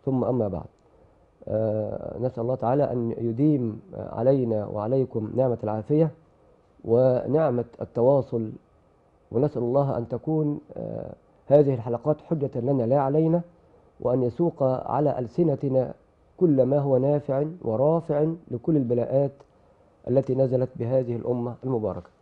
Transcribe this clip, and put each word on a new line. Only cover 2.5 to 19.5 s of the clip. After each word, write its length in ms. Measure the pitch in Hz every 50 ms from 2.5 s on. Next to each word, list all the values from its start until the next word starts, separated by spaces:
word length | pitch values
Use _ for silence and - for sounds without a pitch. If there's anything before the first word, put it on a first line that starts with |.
| 127
تعالى 380 | 127 - 113 127 147 143 -
أن 220 | 123 123 117 117 110 -
يديم 600 | 117 117 113 117 143 156 151 135 123 110 107 - - - -
علينا 680 | 104 104 - - - 117 131 139 135 127 117 110 107 104
وعليكم 680 | 98 98 104 104 110 127 135 131 123 - 117 107 107 107
نعمة 220 | 117 131 131 117 113 -
العافية، 460 | 107 107 107 107 - 147 151 165 156 156 - _ _ _ _ _ _ _ _ _ _ _ _ -
ونعمة 800 | - 113 120 127 131 123 123 - 110 131 156 160 143 120 120 117 117 - -
التواصل، 680 | 107 - - 123 117 131 143 139 131 - - 117 110 107 - - _ _ _ _ _ _ _ _ _ _ _ _ _ _
ونسأل 300 | - 113 135 147 - 127
الله 360 | 120 120 127 139 143 139 - -
أن 100 | 120 113
تكون، 520 | 127 117 - - 156 156 151 147 147 - - _ -
آه، 360 | - 57 - - - - - - _ _ _ _ _ _
هذه 280 | - 139 147 147 139 135
الحلقات 460 | 117 110 123 117 117 - 147 151 151
حجة 400 | - - 175 156 139 127 - 147
لنا 220 | 143 131 139 131
لا 180 | 117 113 131 147
علينا، 400 | 139 135 143 156 160 160 165 175 170 - _ _ _ _ _ _ _ _ _ _
وأن 220 | - 120 123 131
يسوق 400 | 127 120 117 - 170 170 - -
على 560 | 139 131 131 127 - - - 135 151 143 127 -
ألسنتنا 760 | 123 113 - - 175 160 139 - - 139 127 131 127 71 - - _ _ _ _ _ _ _
كل 260 | - 185 170 143 131
ما 160 | 127 127 139 147
هو 180 | 143 143 135
نافع 480 | 127 131 139 147 147 139 - 135 135 147 156 170 180
ورافع 640 | - 113 110 117 135 151 165 170 160 160 151 143 151 165 165 175 - -
لكل 260 | 123 120 - - 160
البلاءات 560 | 147 127 117 123 120 117 - 131 139 143 135 135 _ - _